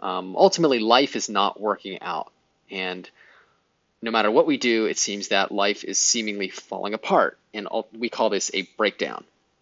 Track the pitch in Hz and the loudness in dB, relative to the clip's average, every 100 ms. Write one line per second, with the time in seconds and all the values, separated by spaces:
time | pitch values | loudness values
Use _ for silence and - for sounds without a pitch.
0 | - 92 92 92 190 175 156 123 110 123 | -6 -6 -4 4 4 6 2 4 4 4
1 | 139 113 - 98 98 - 107 95 101 92 | 4 -2 -2 0 0 0 -4 -4 -6 -10
2 | 87 82 - _ _ _ - 98 92 90 | -8 -8 -8 _ _ _ -12 -8 -6 -8
3 | 90 - - - _ _ _ _ _ _ | -14 -20 -20 -20 _ _ _ _ _ _
4 | 113 113 107 131 156 135 120 113 110 - | -2 0 2 4 2 2 2 2 0 -2
5 | - 101 92 98 95 101 101 104 - 98 | -4 -4 -2 0 0 0 0 0 -4 -2
6 | - 120 107 101 95 - - 95 101 107 | 0 0 -2 -4 -6 -8 -10 -6 -4 -4
7 | - 175 85 - _ 107 98 113 - 113 | 2 4 4 -2 _ -10 -6 -6 -6 -6
8 | 117 - 110 98 - 95 92 - 104 - | -6 0 0 0 -2 -4 -6 -2 -2 0
9 | 76 50 - _ _ _ | -6 -8 -16 _ _ _